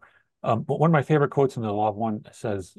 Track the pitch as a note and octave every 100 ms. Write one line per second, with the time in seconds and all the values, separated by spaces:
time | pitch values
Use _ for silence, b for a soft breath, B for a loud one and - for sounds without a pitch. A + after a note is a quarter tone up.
0 | b b b _ - A2+ - C#3 D#3+ D3+
1 | C3 D3+ C#3+ C#3+ C3 B2 A2 G#2 G#2+ G2+
2 | A2+ G#2+ - - A2+ G2+ F2